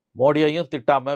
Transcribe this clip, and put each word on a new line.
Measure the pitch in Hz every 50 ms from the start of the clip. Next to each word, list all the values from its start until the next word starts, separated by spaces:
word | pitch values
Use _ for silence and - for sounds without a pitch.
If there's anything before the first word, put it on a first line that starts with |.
| _ _ -
மோடியையும் | - 127 147 147 151 156 151 151 170 170 - 156
திட்டாம, | 131 113 - 143 135 127 135